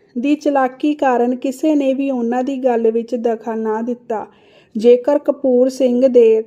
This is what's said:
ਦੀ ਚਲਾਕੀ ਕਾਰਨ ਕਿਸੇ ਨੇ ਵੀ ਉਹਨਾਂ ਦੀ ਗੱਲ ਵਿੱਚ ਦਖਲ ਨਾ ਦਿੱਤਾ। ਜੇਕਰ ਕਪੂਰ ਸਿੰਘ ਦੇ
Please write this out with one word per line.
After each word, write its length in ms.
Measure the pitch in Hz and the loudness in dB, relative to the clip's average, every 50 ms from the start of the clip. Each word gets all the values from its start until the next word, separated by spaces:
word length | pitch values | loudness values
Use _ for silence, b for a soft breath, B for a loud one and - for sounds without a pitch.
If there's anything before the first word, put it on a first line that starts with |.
| b b b | b b b
ਦੀ 180 | 247 240 285 294 | -4 -2 -2 -2
ਚਲਾਕੀ 580 | 285 - 294 277 269 262 254 262 - - 302 294 | 0 0 0 0 0 0 -2 -2 -4 -4 -4 -2
ਕਾਰਨ 400 | 294 285 262 247 240 240 247 254 | 0 0 0 2 2 0 -2 -2
ਕਿਸੇ 380 | 247 - 269 254 - 320 311 302 | -4 -6 -6 -6 -2 -2 0 0
ਨੇ 180 | 285 269 262 262 | 0 0 0 -2
ਵੀ 160 | 269 277 277 | -2 -2 -4
ਉਹਨਾਂ 320 | 262 240 233 233 247 254 254 | -4 -4 -4 -4 -2 -4 -4
ਦੀ 120 | 277 277 254 | -4 -4 -2
ਗੱਲ 320 | 262 254 233 233 226 226 | -2 -2 0 0 0 0
ਵਿੱਚ 240 | 226 233 226 - 254 | 0 -2 -4 -4 -6
ਦਖਲ 440 | 233 226 233 226 220 - 233 226 220 | -4 -2 -2 -4 -4 -6 -8 -6 -6
ਨਾ 200 | 220 220 214 226 | -4 -4 -4 -4
ਦਿੱਤਾ। 440 | 233 247 240 240 - - 226 202 - b b b b b b b b b b | -6 -6 -8 -8 -8 -8 -8 -8 -10 b b b b b b b b b b
ਜੇਕਰ 440 | 220 220 240 247 247 - 294 294 294 | 2 4 4 4 4 4 0 0 0
ਕਪੂਰ 500 | - 302 262 262 - 262 247 247 254 262 | 0 -2 -4 -2 0 0 2 2 2 0
ਸਿੰਘ 400 | 262 - 269 247 240 240 262 262 | 0 0 0 0 2 2 2 4
ਦੇ 340 | 247 247 226 226 220 220 226 | 4 6 6 6 4 2 0